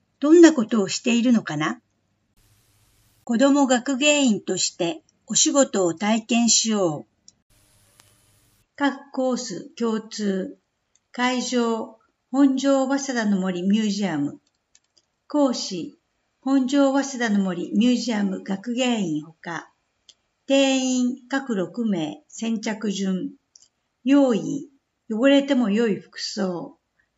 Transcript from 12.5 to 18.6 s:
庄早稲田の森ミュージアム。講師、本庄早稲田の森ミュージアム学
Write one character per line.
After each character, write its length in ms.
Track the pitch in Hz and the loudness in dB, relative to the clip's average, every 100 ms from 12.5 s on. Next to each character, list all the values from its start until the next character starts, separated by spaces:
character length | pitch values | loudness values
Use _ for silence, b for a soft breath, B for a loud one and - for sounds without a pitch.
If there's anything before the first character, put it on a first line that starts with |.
| 262 | 4
庄 300 | 277 277 262 | 2 2 2
早 80 | 277 | -2
稲 180 | 277 | -2
田 120 | 247 214 | -2 0
の 120 | 196 | 0
森 220 | 190 180 | 0 -2
ミ 200 | 185 214 | 0 0
ュ 20 | |
ー 80 | 214 | 0
ジ 160 | 196 196 | -2 -2
ア 100 | 156 | -2
ム。 220 | 143 - _ _ _ _ _ _ _ _ - | -4 -8 _ _ _ _ _ _ _ _ -6
講 260 | 294 277 | 0 0
師、 460 | 240 - 185 - - _ _ _ _ | -2 -8 -8 -10 -14 _ _ _ _
本 260 | 262 269 254 | 0 0 2
庄 240 | 285 277 | 2 2
早 100 | 269 | 2
稲 180 | 277 247 | -2 -4
田 100 | 233 | -2
の 80 | 202 | 0
森 280 | 190 175 - 202 | 0 -4 -4 0
ミ 140 | 247 | 2
ュ 40 | |
ー 40 | 247 | 2
ジ 140 | - 214 | 0 -2
ア 80 | |
ム 200 | 202 190 | -2 -4
学 300 | - 190 | -6 -8